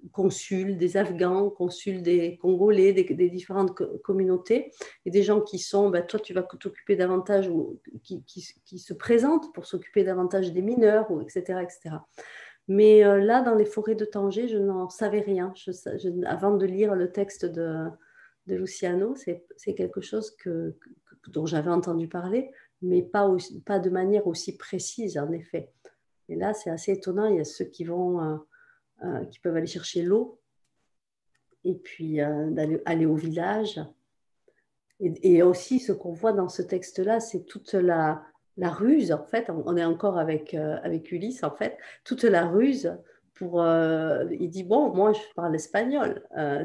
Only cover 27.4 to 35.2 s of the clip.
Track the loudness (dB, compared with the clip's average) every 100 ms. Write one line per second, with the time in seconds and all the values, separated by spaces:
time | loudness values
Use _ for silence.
27.4 | -2 -8 -10 -8 -6 -2 -2 -2 -2 -6
28.4 | -10 _ _ _ _ _ -8 -8 -8 -8
29.4 | -4 -4 -4 -8 -8 -4 0 0 0 -8
30.4 | _ _ _ _ _ _ _ _ _ _
31.4 | _ _ -6 -6 -8 -12 -6 -2 -2 -2
32.4 | -2 -2 -2 -2 -2 0 2 0 -2 -4
33.4 | -2 -2 -4 -6 -12 -16 _ _ _ _
34.4 | _ _ _ _ _ -6 -4 2